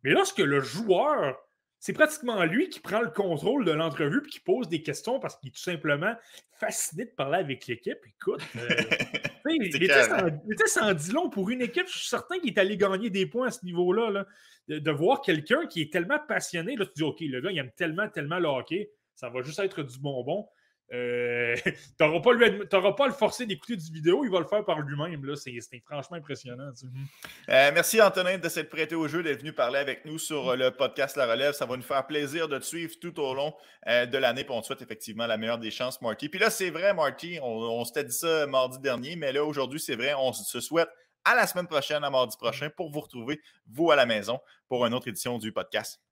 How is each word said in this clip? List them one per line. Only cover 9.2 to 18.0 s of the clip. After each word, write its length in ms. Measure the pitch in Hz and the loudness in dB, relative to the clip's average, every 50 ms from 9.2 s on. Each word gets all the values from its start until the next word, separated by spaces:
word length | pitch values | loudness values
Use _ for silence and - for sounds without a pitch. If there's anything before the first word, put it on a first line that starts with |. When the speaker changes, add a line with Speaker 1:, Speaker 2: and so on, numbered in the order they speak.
| - - - - | -6 -6 -10 -4
Speaker 2:
C'est 160 | _ 294 330 320 | _ 0 0 0
Speaker 1:
mais 100 | 220 175 | 0 0
tu 40 | |
sais, 60 | 156 - | 2 2
Speaker 2:
clair, 260 | 175 190 143 139 123 | 4 6 8 8 8
Speaker 1:
ça 200 | 110 - - 196 | 6 4 2 2
en, 40 | 170 | 2
Speaker 2:
hein ? 120 | 156 147 - | 0 -2 -6
Speaker 1:
mais 80 | 208 214 | -6 2
tu 120 | - 440 | 2 2
sais, 20 | 415 | 4
ça 160 | - 370 220 | 4 4 4
en 80 | 208 | 4
dit 180 | 190 151 147 175 | 2 2 0 0
long 200 | 220 311 359 285 | 0 0 0 0
pour 200 | - 202 185 190 | -2 -2 -2 -2
une 120 | 254 254 | 0 -2
équipe. 260 | 247 233 240 349 370 370 | -2 -2 0 -2 -2 -2
Je 100 | - - | -4 -8
suis 100 | - - | -4 -4
certain 300 | 247 214 - - 349 370 | -4 -4 -4 -4 -6 -2
qu'il 120 | 349 240 | -2 0
est 80 | 175 208 | 4 4
allé 180 | 190 190 214 | 4 4 4
gagner 340 | 180 202 196 190 190 220 233 | 2 2 2 2 0 -2 -2
des 160 | 180 196 185 | 0 0 0
points 220 | 165 - 240 262 240 | 0 0 -2 -2 -2
à 20 | |
ce 140 | - - - | -4 -6 -10
niveau-là, 460 | 180 175 175 180 180 185 220 233 220 | -4 0 2 2 4 4 2 2 2
là, 160 | 196 196 196 - _ _ _ - - _ _ - | 0 -2 -4 -6 _ _ _ -20 -20 _ _ -8
de, 100 | 151 151 | -6 -2
de 120 | 147 160 | 0 0
voir 300 | 151 139 160 202 269 262 | 0 2 4 4 4 2
quelqu'un 440 | - - 170 151 147 - 226 302 339 | 2 0 0 0 4 2 2 2 2
qui 140 | 233 - 170 | -4 -4 -4
est 120 | 151 147 | -4 -2
tellement 280 | - 180 175 185 285 294 294 - | 0 -2 0 0 -2 -2 -2 -2
passionné. 480 | 214 185 - - - 170 165 202 285 | -4 -2 -2 -4 -6 -4 -4 -4 -4
Là, 100 | 220 190 | -4 -4
tu 60 | 190 _ | -6 _
dis, « 80 | 147 160 | -2 -2
OK, 160 | 147 131 - | -2 -2 -4
le 200 | 170 147 127 127 | -6 -4 -4 -4
gars, 100 | 135 196 | -4 -2
il 80 | 196 151 | -4 -4
aime 140 | 135 123 _ | -4 -6 _
tellement, 320 | - 180 165 156 180 | -4 -4 -4 -2 -2